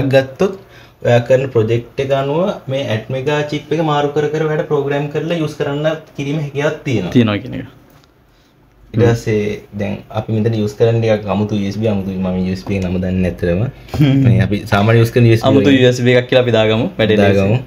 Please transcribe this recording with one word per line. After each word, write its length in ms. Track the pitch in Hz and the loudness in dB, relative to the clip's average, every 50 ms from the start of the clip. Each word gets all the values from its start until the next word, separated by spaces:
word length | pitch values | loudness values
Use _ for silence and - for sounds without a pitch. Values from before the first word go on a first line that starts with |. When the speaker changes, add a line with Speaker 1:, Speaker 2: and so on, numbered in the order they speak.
| 135 | 2
Speaker 1:
ගත්තොත් 480 | 135 131 135 135 131 - - 185 202 190 - - - - - - - _ - | 2 2 2 2 0 -2 -2 -2 -2 -2 -6 -16 -20 -20 -20 -20 -20 _ -6
ඔයා 220 | - 120 120 120 | 0 2 2 2
කරන 240 | 120 - 131 127 135 123 | 2 2 2 0 0 0
ප්‍රොජෙක්ට් 520 | - 117 107 107 117 120 117 - - - | 0 0 0 0 0 -2 -4 -6 -8 -6
එක 120 | 135 131 | -4 -2
අනුව 280 | 135 135 135 139 143 165 185 202 - - - | -2 -2 -2 -2 -2 -2 -2 -2 -4 -6 -8
මේ 220 | 131 131 139 139 113 | -8 -6 -6 -4 -4
Atmega 520 | 110 110 - - 131 131 127 147 147 147 147 | -6 -6 -6 -6 -8 -6 -4 -2 -2 -2 -4
චිප් 280 | - 151 147 - - | -4 -6 -8 -6 -4
එක 100 | 151 160 | -4 -2
මාරු 320 | 160 156 147 147 147 143 - | 0 0 0 0 -2 -2 -2
කර 140 | 151 147 143 | -2 -2 -2
කර 180 | 151 156 156 | -2 -2 -2
වැඩ 180 | 151 156 151 - | -2 -2 -4 -4
ප්‍රෝග්‍රෑම් 440 | - 156 139 135 139 143 143 151 147 | -2 -2 -2 -2 -2 -2 -4 -4 -4
කරලා 320 | 151 151 147 165 175 170 | -4 -6 -4 -4 -4 -4
යූස් 160 | 156 139 - - | -4 -6 -6 -6
කරන්න 280 | 147 139 143 147 151 160 160 156 - - | -6 -4 -4 -4 -2 -4 -4 -6 -10 -14
කිරීම 300 | - - 139 139 151 160 | -12 -8 -6 -4 -4 -4
හැකියාවක් 400 | 147 139 135 139 143 156 156 - | -6 -6 -4 -4 -4 -4 -4 -4
තියෙනවා. 300 | - 143 123 104 90 85 | -4 -4 -2 -2 -2 0
Speaker 2:
තියෙනවා 260 | - 127 117 107 104 101 | 2 2 2 2 0 -4
කියන 220 | - - 127 - | -6 -8 -12 -12
එක. 160 | - - - - - _ _ _ _ _ _ _ _ _ _ _ _ _ _ _ _ _ _ _ _ - | -12 -14 -16 -20 -20 _ _ _ _ _ _ _ _ _ _ _ _ _ _ _ _ _ _ _ _ -6
Speaker 1:
ඊට 140 | - 113 | -2 0
පස්සේ 400 | 120 117 117 117 - 113 107 104 104 104 104 - - - | 2 2 2 0 -2 -2 -2 0 -2 -2 -6 -8 -12 -12
දැන් 200 | - 101 101 101 101 101 - - | -10 -8 -6 -6 -6 -8 -10 -10
අපි 220 | - 107 - - | -8 -6 -4 -2
මෙතන 220 | 110 110 107 117 113 | -2 0 0 0 0
යූස් 180 | 107 104 104 - | 0 -2 -2 0
කරන්නේ 260 | - 120 113 113 117 | 0 2 2 2 2
ටිකක් 260 | 113 110 110 101 104 101 | 2 2 0 0 0 -2
අමුතු 260 | 95 101 107 104 110 | -2 -2 -2 -2 -2
යූ 140 | 104 98 98 | -2 -2 -4
එස් 80 | 98 | -4
බී, 120 | 104 110 110 | -2 -2 -2
අමුතුයි. 260 | 101 98 92 98 95 | -2 -2 -4 -4 -4
මම 220 | 92 95 92 90 92 | -4 -4 -2 -2 -2
යූ 160 | 92 92 95 | -2 -2 -4
එස් 80 | 95 - | -4 -4
බී 140 | - 101 98 | -4 -4 -2
නම 160 | 92 90 90 | -2 -2 -2
දන්නේ 260 | 92 92 92 92 92 | -2 -2 -2 0 0
නැත්තරම. 400 | 92 87 85 - 90 87 85 92 113 120 - - - - | 0 -2 -2 -2 -2 0 0 0 -2 -4 -6 -10 -14 -6
Speaker 2:
හ්ම්. 260 | - 123 151 139 135 139 | 0 2 2 4 4 4
Speaker 1:
මේ 200 | 135 123 117 - | 4 4 4 4
අපි 160 | 95 92 101 101 - | 2 0 0 -4 -2
සාමාන්‍ය 340 | - 107 101 101 110 113 117 | 0 0 2 4 4 4 4
යූස් 140 | 117 113 | 4 4
කරන 140 | - 123 120 113 | 4 4 4 6
යූ 80 | 113 | 4
එස් 60 | 110 | 4
බී 60 | - 135 | 4 4
Speaker 2:
අමුතු 180 | 135 135 135 | 4 4 4
Speaker 1:
වලින්. 100 | 143 139 | 4 4
Speaker 2:
යූ 140 | 127 127 123 | 6 4 4
එස් 100 | 123 127 | 2 2
බී 140 | 120 123 123 | 2 2 4
එකක් 120 | 123 120 | 2 2
කියලා 160 | - 135 127 | 2 0 0
අපි 120 | 120 120 113 | 2 2 2
දාගමු. 320 | 110 110 107 110 113 139 190 | 2 2 2 2 0 -2 -2
වැඩේ 260 | - - 113 104 107 101 | -2 0 0 2 2 4
Speaker 1:
දාගමු. 400 | 101 98 95 98 95 98 110 123 - | 4 4 4 2 2 2 0 -2 -4